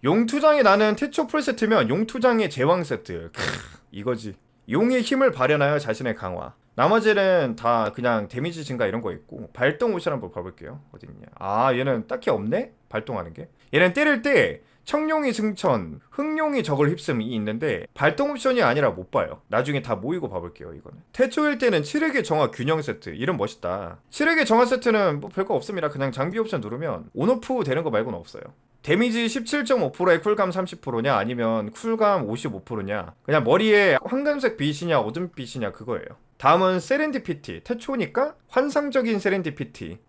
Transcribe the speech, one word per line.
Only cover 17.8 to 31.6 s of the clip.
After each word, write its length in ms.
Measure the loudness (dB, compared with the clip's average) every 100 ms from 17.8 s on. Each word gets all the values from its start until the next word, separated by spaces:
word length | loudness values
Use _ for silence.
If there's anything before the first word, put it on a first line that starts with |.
| -6
발동 380 | 0 0 2 -2
옵션이 320 | 0 0 2
아니라 260 | 2 4 0
못 220 | -2 -4
봐요. 320 | -2 -2 -6 _
나중에 360 | -2 0 -4
다 120 | -2 -4
모이고 320 | -4 -6 -6
봐볼게요, 440 | -8 -10 -14 -16
이거는. 240 | -16 -18 -20 _
태초일 460 | 0 0 2 0 2
때는 240 | 2 2
칠흑의 400 | 0 0 0 0
정화 260 | 0 2 0
균형 320 | 0 -2 0
세트. 300 | -2 -8 -10
이름 260 | -6 -4 -2
멋있다. 640 | -4 -4 -6 -6 -8 -14 _
칠흑의 380 | 0 2 2 4
정화 180 | 4 4
세트는 540 | 2 2 2 2 0
뭐 100 | -6
별거 240 | -6 -2
없습니다. 360 | -2 -2 -4 -4
그냥 220 | -2 -4
장비 280 | -2 -4 -2
옵션 220 | -2 -4
누르면 500 | -4 -6 -6 -6 -8
온오프 500 | -2 2 2 0 -2
되는 200 | 0 0
거 80 | 0
말고는 260 | -2 -2 -8
없어요. 240 | -10 -18 -18 _ _ _
데미지 480 | 0 2 2 2 0
십칠 340 | -2 -2 -2 2
점 180 | 2
오프에 380 | 0 0 4 4
쿨감 300 | 4 2 0
삼십 300 | 0 -6 -8
프로냐, 340 | -4 0 2 2
아니면 540 | 0 0 0 0